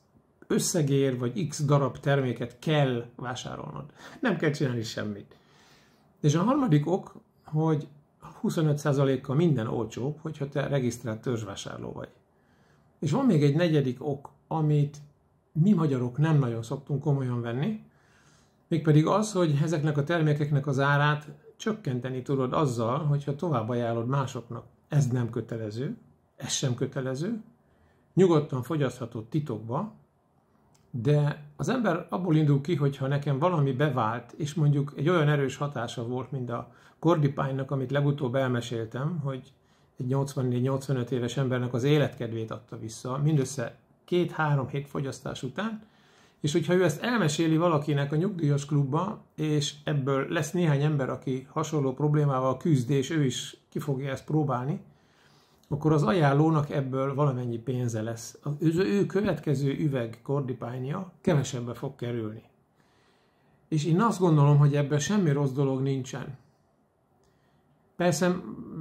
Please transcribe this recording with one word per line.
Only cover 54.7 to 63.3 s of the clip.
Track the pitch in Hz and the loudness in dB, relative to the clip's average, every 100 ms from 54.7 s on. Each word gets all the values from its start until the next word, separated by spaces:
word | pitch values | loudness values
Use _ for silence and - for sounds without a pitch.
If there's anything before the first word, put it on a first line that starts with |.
| 190 - _ _ _ _ _ _ _ - | -6 -8 _ _ _ _ _ _ _ -8
akkor | 143 156 | 0 4
az | 156 | 4
ajánlónak | 208 196 143 139 160 156 147 | 4 4 6 6 6 4 2
ebből | 151 131 131 139 | -2 -2 -2 -2
valamennyi | 135 147 123 120 117 | 2 0 0 -2 -4
pénze | 113 123 123 110 | -4 -2 -2 -2
lesz. | 110 113 - - | -4 -8 -12 -10
Az | 147 147 160 165 | -8 0 2 2
ő, | |
ő | 208 202 165 | 2 2 2
következő | 190 208 147 - 131 139 143 | 2 0 0 0 0 0 0
üveg | 156 131 113 110 | 0 0 -4 -6
Cordipine-ja | - 143 127 123 120 127 127 185 185 - | -4 -2 -2 -6 -8 -6 -6 -6 -8 -4
kevesebbe | - 147 120 123 120 | 2 2 2 -4 -8
fog | 117 139 | -8 -10
kerülni. | - 120 120 110 110 - _ _ _ _ _ _ _ _ | -8 -6 -4 -6 -8 -16 _ _ _ _ _ _ _ _